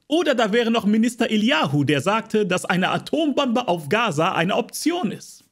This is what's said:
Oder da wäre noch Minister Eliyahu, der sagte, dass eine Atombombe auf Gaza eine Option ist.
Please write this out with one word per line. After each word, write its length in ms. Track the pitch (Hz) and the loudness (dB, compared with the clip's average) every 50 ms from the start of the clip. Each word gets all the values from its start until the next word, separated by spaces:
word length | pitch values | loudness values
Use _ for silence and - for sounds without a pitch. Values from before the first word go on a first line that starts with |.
| _ - | _ -2
Oder 260 | 294 330 339 302 262 | 0 0 2 2 2
da 180 | 220 233 196 | 0 0 2
wäre 200 | 202 240 233 220 | 2 0 2 2
noch 160 | 226 226 196 202 | 0 0 2 2
Minister 420 | 214 226 220 247 240 - 233 220 | 2 2 2 0 0 -2 -2 0
Eliyahu, 540 | 220 214 208 233 285 311 294 151 135 147 139 | 0 0 2 2 2 2 0 0 2 0 2
der 180 | 127 147 139 | 2 2 2
sagte, 460 | 143 190 208 226 214 - - 214 208 180 | 2 0 0 -2 -2 -2 -2 0 0 0
dass 180 | 180 180 - | -2 -2 -2
eine 240 | - 190 175 185 160 | -2 -2 0 0 0
Atombombe 800 | - 175 - - - 294 330 302 247 - 277 254 220 254 - - | -2 -2 -4 -4 -2 0 0 0 0 0 0 0 0 -2 0 0
auf 220 | 175 175 151 139 | -2 -2 -2 -2
Gaza 440 | 208 220 240 214 151 143 160 185 - | 0 0 0 0 0 0 0 0 0
eine 220 | - 165 190 - | 0 0 0 0
Option 560 | 233 233 - - - - 294 349 349 359 185 | -2 -2 -4 -8 -4 -4 -2 -2 -2 -4 -4
ist. 320 | - - - - - - _ _ | -6 -6 -14 -20 -20 -20 _ _